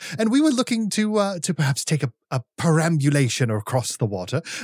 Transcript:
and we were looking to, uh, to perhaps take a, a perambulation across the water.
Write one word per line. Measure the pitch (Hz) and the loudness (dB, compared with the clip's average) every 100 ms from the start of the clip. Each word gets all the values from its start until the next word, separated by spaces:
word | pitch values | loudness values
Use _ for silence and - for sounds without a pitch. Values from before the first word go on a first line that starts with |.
| - 151 | -10 -2
and | 220 | 0
we | 262 | 4
were | 311 | 2
looking | 247 247 226 220 | 2 0 -2 -2
to, | - 214 214 | 0 0 2
uh, | 202 185 | 0 -2
to | - | -4
perhaps | 160 139 139 | 0 0 0
take | - 151 | 0 -2
a, | 127 - - | -2 -6 -6
a | 127 - - | -6 -6 -4
perambulation | 170 160 165 160 139 143 127 - 120 | 2 4 4 2 2 4 2 2 0
across | 107 - 131 117 - | -2 -2 -2 -2 -2
the | 117 | -4
water. | 98 90 123 - - | -4 -4 -4 -6 -8